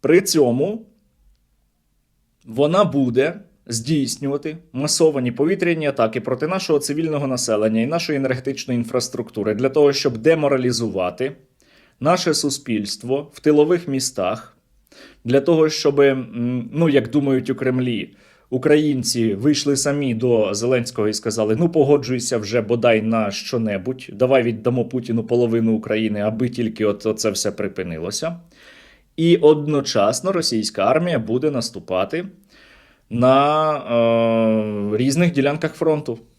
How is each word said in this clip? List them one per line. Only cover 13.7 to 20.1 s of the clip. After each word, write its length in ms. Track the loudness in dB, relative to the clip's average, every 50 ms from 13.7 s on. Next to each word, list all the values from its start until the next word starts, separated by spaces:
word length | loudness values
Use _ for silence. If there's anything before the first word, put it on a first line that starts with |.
| 2 0 0 -4
містах, 680 | -4 -4 -4 -4 -4 -2 -2 -2 -4 -6 -10 -20 _ _ _ _ _ _ _ _ _ -20 -20 -20 -20 _ _
для 160 | 0 0 2
того, 280 | 4 4 4 4 4 2
щоб, 320 | 0 0 0 0 4 4
м, 680 | 4 4 4 0 -6 -8 -6 -4 -4 -2 -2 -4 -6 -6
ну, 160 | -2 0 2 4
як 220 | 4 2 2 2
думають 400 | 0 0 2 2 0 0 0 -2
у 40 | -6
Кремлі, 600 | -2 -2 -2 0 0 -2 -2 -4 -4 -6 -10 _ _ _ _ _ _ _ _
українці 840 | -6 -2 2 4 4 4 4 2 0 -2 -2 -2 -2 0 0 0 0
вийшли 420 | 2 2 0 0 2 0 -2 -2
самі 380 | 0 0 -2 -2 -2 -2 -2